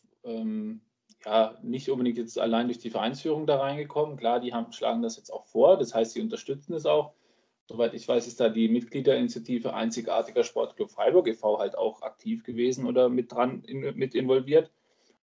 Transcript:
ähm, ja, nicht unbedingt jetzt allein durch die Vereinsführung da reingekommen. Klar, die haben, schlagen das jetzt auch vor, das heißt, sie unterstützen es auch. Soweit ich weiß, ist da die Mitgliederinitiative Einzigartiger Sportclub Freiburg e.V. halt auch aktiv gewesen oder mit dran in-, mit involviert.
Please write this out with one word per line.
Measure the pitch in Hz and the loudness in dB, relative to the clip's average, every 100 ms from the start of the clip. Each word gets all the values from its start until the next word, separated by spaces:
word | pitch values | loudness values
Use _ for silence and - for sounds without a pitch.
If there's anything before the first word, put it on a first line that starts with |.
| _ _ | _ _
ähm, | 120 113 110 107 107 110 _ _ _ _ | -10 -6 -4 -6 -6 -10 _ _ _ _
ja, | 107 110 110 - | 0 2 2 -2
nicht | 120 131 131 | -6 -4 -2
unbedingt | 123 123 117 | 0 0 -2
jetzt | 113 - | -4 -2
allein | 117 113 123 | 0 0 0
durch | 120 | -4
die | 117 | -6
Vereinsführung | 110 113 139 160 151 151 | -4 -4 -4 -4 -2 0
da | 139 | 0
reingekommen. | 139 147 143 147 151 135 | 0 -4 -4 -2 -4 -2
Klar, | 117 123 | 0 0
die | 123 | -2
haben, | 117 117 | -6 -6
schlagen | - 113 117 | -4 -2 -2
das | 117 - | -2 -6
jetzt | - | -12
auch | 110 - | -14 -4
vor, | 113 143 185 | 6 6 6
das | 123 | 2
heißt, | 113 113 | 0 -2
sie | 117 | -2
unterstützen | 110 - - 139 - | -6 -6 -8 -10 -8
es | 165 | -4
auch. | 151 151 147 _ _ _ _ _ - | 0 0 0 _ _ _ _ _ -10
Soweit | 113 113 | -2 -2
ich | 113 - | -2 0
weiß, | 123 120 | 0 0
ist | - | 0
da | 117 | 2
die | 113 113 | 4 2
Mitgliederinitiative | 120 120 139 139 127 120 117 113 120 127 | 2 0 0 4 4 2 -4 -6 -4 -4
Einzigartiger | 107 113 117 113 101 110 120 | -2 -4 -4 -2 -2 0 2
Sportclub | 117 117 110 - 104 | 0 0 -4 -4 -6
Freiburg | - 104 180 117 | 0 4 4 4
e.V. | 110 107 107 | 2 0 0
halt | 101 - | 0 -2
auch | 110 - | -4 -4
aktiv | 110 - 110 113 | -12 -10 -8 -8
gewesen | - 117 123 131 123 | -6 -2 -2 0 0
oder | 127 127 | 2 4
mit | 123 117 | 2 -2
dran | 117 127 135 | 0 -2 -2
in-, | - 135 120 - | -10 -8 -6 -4
mit | 131 | -2
involviert. | 117 127 131 131 156 165 _ _ _ _ _ _ | 0 2 2 4 2 2 _ _ _ _ _ _